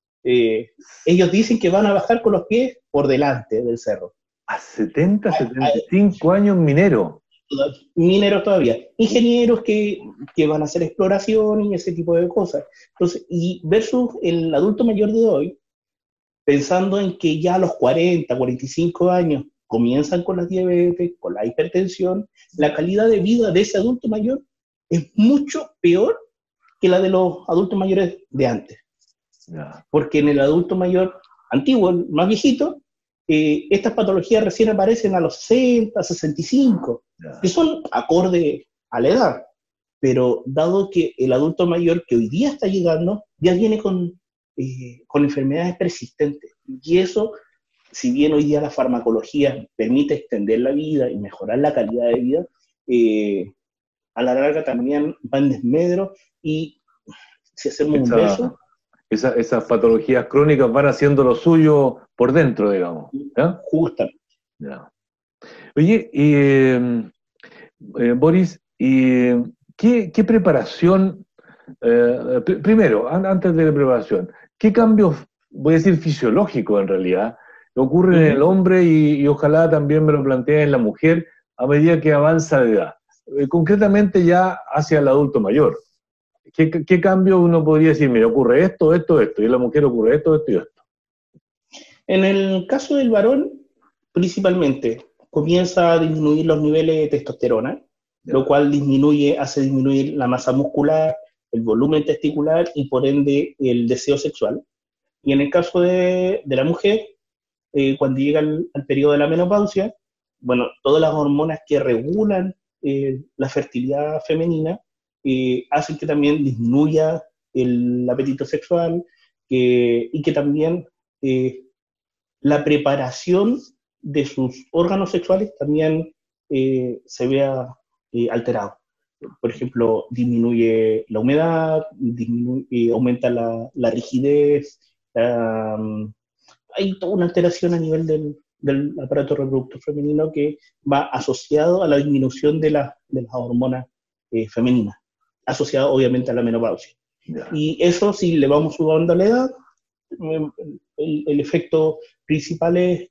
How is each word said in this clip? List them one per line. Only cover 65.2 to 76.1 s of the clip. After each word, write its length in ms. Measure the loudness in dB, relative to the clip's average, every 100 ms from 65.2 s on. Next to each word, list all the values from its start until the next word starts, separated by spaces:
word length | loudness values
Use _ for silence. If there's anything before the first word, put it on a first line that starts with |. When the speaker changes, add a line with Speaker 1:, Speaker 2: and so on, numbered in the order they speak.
| _ _ -20 -20 -8 0
Speaker 2:
Oye, 340 | 4 4 2
y, 220 | 0 4 4
eh, 760 | 4 4 4 2 0 -2 -6 _ _ _ -20 -20 -20 _ -14 -4
eh, 120 | 0
Boris, 480 | 2 2 4 0 -4 _ _
¿y 520 | 0 2 4 2 2 0 -2 -10 _ -2
qué, 340 | 2 2 0
qué 120 | 0 2
preparación, 1000 | 4 4 2 -2 0 2 4 2 -2 -14 _ _ _ -20 -4
eh, 600 | 2 4 4 0 -2 -2 0
pr-, 160 | -2
primero, 480 | 2 4 4 2 0
an-, 160 | -2 0
antes 320 | 0 2 2
de 80 | 2
la 80 |
preparación, 580 | 2 2 2 0 -4 -4 -12 _ _
qué 160 | 2 4
cambios, 420 | 4 6 4 2 -8 _ _
voy 260 | -4 2 4
a 40 |
decir 180 | 4 2
fisiológicos 840 | 0